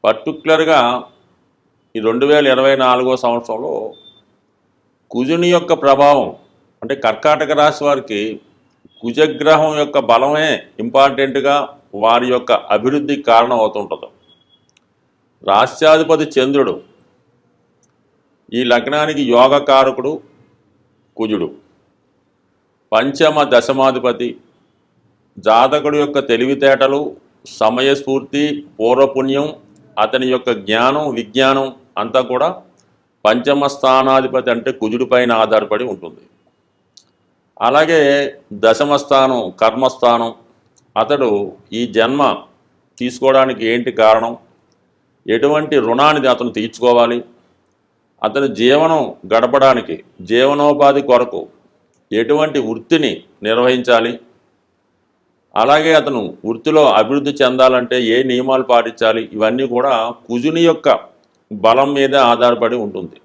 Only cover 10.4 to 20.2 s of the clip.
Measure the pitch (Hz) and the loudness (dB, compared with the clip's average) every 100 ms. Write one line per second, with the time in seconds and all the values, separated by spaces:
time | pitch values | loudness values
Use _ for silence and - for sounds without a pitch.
10.4 | 156 120 - - 113 135 139 127 135 131 | -2 -4 -8 -12 -2 2 2 2 -2 0
11.4 | 135 143 135 - _ 101 110 120 123 123 | 0 0 -2 -14 _ -2 2 2 0 -4
12.4 | 123 113 - 104 123 147 147 143 120 113 | 0 -2 0 -2 0 -2 -4 -4 2 2
13.4 | 120 120 107 104 101 - - _ _ _ | 4 0 -2 -4 -10 -12 -12 _ _ _
14.4 | _ _ _ _ _ _ _ _ _ _ | _ _ _ _ _ _ _ _ _ _
15.4 | 98 101 127 - 156 156 160 156 151 131 | -2 0 0 0 4 4 2 0 0 -2
16.4 | 131 139 113 90 - _ _ _ _ _ | 0 0 -2 -4 -14 _ _ _ _ _
17.4 | _ _ _ _ _ _ _ _ _ _ | _ _ _ _ _ _ _ _ _ _
18.4 | _ 117 120 120 120 151 151 147 131 120 | _ -6 0 0 0 -4 -2 -4 0 4
19.4 | 135 143 143 135 131 127 135 160 | 4 2 2 2 2 0 -6 -8